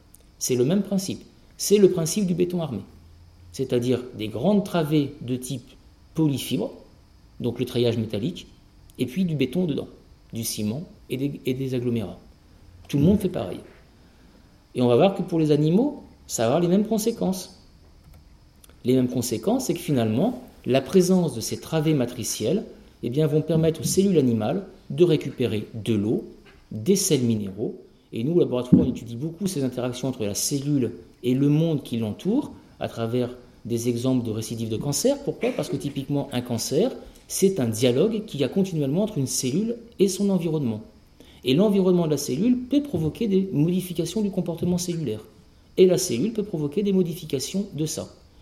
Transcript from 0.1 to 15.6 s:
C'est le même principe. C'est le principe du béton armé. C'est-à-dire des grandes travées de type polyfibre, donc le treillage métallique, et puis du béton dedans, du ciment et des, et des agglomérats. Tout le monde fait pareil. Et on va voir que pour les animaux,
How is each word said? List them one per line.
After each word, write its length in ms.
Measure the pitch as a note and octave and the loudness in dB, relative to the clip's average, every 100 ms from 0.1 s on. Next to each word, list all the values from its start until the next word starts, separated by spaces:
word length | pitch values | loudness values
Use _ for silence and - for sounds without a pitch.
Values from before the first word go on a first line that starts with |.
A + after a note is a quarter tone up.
| - - - | -20 -20 -8
C'est 180 | - B2 | -2 2
le 100 | B2+ | 4
même 180 | G3+ | 2
principe. 380 | G3 F#3+ - G#2+ - - - - | 0 -2 -2 -8 -12 -20 -20 -10
C'est 200 | - G#3 | 2 6
le 120 | F#3 | 6
principe 360 | F3 D#3+ - F#3+ | 6 0 0 0
du 100 | E3+ | 0
béton 260 | F3 F3+ | 0 0
armé. 180 | D#3 G#2 - - - - - - - | -4 -8 -10 -18 -20 -20 -20 -20 -18
C'est-à-dire 500 | - C3+ B2+ B2 A#2+ - - | -8 -2 0 2 0 -2 -8
des 120 | G#2+ | -8
grandes 340 | G#2+ D#3 G#3 | -2 2 2
travées 480 | G3 F3+ D#3 D#3 C3+ - | 2 -2 2 2 0 -4
de 140 | A#2 B2+ | -6 -6
type 320 | B2+ C3 - - - - - | -4 -10 -10 -20 -20 -20 -10
polyfibre, 580 | - D#3 B2+ - B2+ - - - - - - - - | 0 0 0 -2 -4 -4 -8 -20 -20 -20 -20 -20 -6
donc 180 | B2 A2+ | -6 -4
le 60 | B2 | -4
treillage 320 | B2 A#2+ A2 | 0 0 0
métallique, 500 | G#2+ G#2 B2+ - - - - - - - | -2 -4 -4 -6 -16 -20 -20 -20 -20 -6
et 60 | B2 | -6
puis 180 | F#3 F#3 | -2 -2
du 100 | D3+ | 0
béton 300 | C3 F3+ F#3 | 0 0 -2
dedans, 240 | C3+ - - - - - | -2 -6 -14 -20 -20 -14
du 140 | A2+ A2+ | -8 -8
ciment 380 | - G#2+ C3 F#3 - - | -4 -4 -4 -8 -16 -10
et 80 | B2+ | -4
des, 240 | C#3+ C#3+ - | -4 -4 -4
et 100 | C3 | -4
des 180 | C3 | -2
agglomérats. 460 | B2+ B2 A#2 F#2+ F2+ - - - - - - - | -2 -2 -2 -4 -10 -20 -20 -20 -20 -20 -20 -4
Tout 120 | C#3+ | 2
le 40 | |
monde 160 | D3 G#3 | 4 4
fait 80 | F#3 | 2
pareil. 320 | - G2 - - - - - - - - - _ - _ - | -4 -6 -8 -14 -20 -20 -20 -20 -20 -20 -20 _ -20 _ 0
Et 60 | |
on 60 | B2 | 4
va 80 | A#2+ | 6
voir 200 | F#3 G3 | 6 2
que 80 | |
pour 160 | F3 E3 | -2 0
les 120 | D#3 | 2
animaux, 520 | D3 | 4